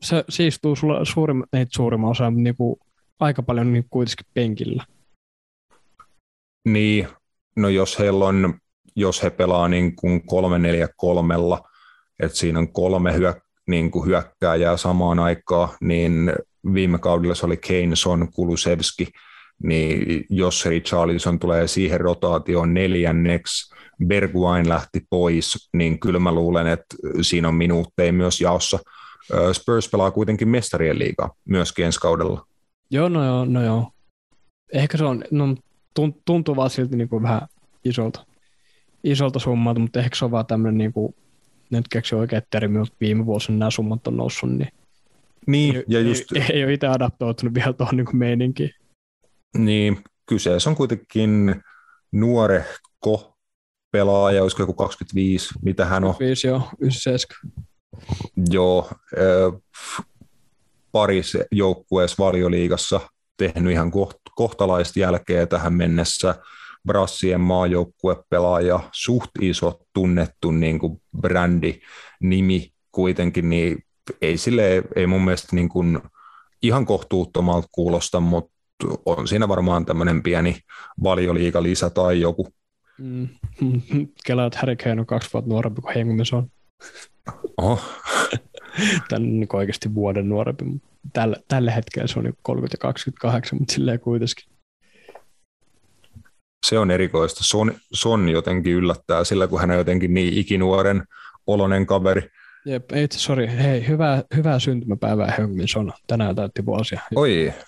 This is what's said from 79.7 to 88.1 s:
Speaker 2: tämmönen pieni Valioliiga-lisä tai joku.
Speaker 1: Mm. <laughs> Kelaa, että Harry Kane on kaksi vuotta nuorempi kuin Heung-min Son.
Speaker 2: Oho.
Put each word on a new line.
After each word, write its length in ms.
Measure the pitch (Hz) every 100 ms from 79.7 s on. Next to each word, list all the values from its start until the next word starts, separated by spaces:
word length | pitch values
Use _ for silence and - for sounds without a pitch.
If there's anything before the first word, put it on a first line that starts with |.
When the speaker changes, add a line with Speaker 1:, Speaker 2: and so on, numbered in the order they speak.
| 87 85
Speaker 2:
tämmönen 380 | 82 85 82
pieni 360 | 85 85 87 82 - - - -
Valioliiga-lisä 840 | 92 92 90 87 87 85 85 90 90
tai 320 | 90 90 90
joku. 260 | 85 85 92 _ _ _ _ -
Speaker 1:
Mm. 300 | 131 127 127 - - - 131 123
<laughs> 300 | - 143 147 - -
Kelaa, 200 | 127 120
että 140 | -
Harry 160 | 131 120
Kane 240 | 123 113
on 40 | 113
kaksi 240 | 117 -
vuotta 160 | 117 120
nuorempi 320 | 113 113 113
kuin 120 | - 120
Heung-min 300 | 117 113 113
Son. 260 | 123 123 _ _ _ - - - _ - - - -
Speaker 2:
Oho. 220 | 92 120 - - -